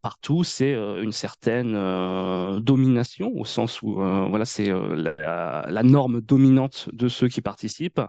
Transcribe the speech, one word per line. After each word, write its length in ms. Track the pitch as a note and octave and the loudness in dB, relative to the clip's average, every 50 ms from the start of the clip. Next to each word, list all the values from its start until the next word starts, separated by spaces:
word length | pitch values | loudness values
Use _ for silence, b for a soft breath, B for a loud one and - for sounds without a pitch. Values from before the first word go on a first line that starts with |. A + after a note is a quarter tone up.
| - | -6
partout. 400 | A#2+ - _ - - D3 E3+ F3+ | -10 -10 _ -4 0 0 2 0
C'est, 320 | - - - C3+ C#3 C#3 | 0 0 0 0 0 0
euh, 280 | A2+ G#2 G#2 G2 F2+ A2 | -2 -4 -4 -6 -4 -4
une 100 | A2 G#2+ | -4 -6
certaine, 640 | - - - - - - A#2 A#2 B2 B2 A#2 A2 | -6 -8 -10 -10 -4 -2 0 0 0 0 0 -2
euh, 840 | G2+ G2 F#2+ F#2 F#2 F#2 F#2 F#2 F#2 F#2 F#2 F#2 F#2 F2+ F#2+ G2 G2+ | -2 0 0 0 -2 -2 -2 -2 -2 -2 -2 -2 -2 -2 -4 -4 -2
domination, 720 | A2+ C3+ C3+ C3 C3 C3 B2 A#2+ A#2+ - - - F#3+ B3 B3 | 2 2 4 4 4 4 4 2 0 -2 -6 -6 -6 -4 -4
au 80 | C3+ A2 | -6 -6
sens 380 | - - - A2+ A#2 - - - | -6 -2 -2 -2 -2 -4 -6 -6
où, 200 | A2 G2+ F#2+ F#2+ | -4 -2 -2 0
euh, 240 | F#2 F#2+ F#2+ F#2+ G2 | 0 0 0 0 0
voilà, 160 | F#2+ G#2+ A2 | -2 -2 -2
c'est, 240 | - - - G#2 G2+ | -4 -4 -2 -2 -2
euh, 460 | F#2+ F#2 G2 G2 E2 D#2 D#2+ D#2+ D#2 | 0 -2 -2 -4 -4 -4 -4 -4 -6
la, 480 | - - D#2+ E2 F2 E2+ E2 C2 D#2 - - | -6 -6 -6 -4 -4 -4 -4 -4 -6 -6 -4
la 140 | F2 G#2+ A#2 | 0 4 6
norme 360 | B2+ C#3 C#3+ C3 B2+ A#2+ A#2 | 6 6 6 4 2 -2 -4
dominante 680 | A2 A2 C#3+ C3 C3+ C3+ C3 C3 C3 C3+ - - - - - | 0 2 4 6 6 6 6 6 4 0 -4 -10 -14 -12 -6
de 160 | - B2 B2 | -2 -2 -2
ceux 200 | - - B2+ B2 | 0 2 0 0
qui 120 | - A#2 | 0 -2
participent. 600 | - G2+ G2 - - A2 - - D#3 F3 - - A#2+ | -6 -6 -6 -8 -8 -10 -8 -6 -8 -4 -2 -4 -4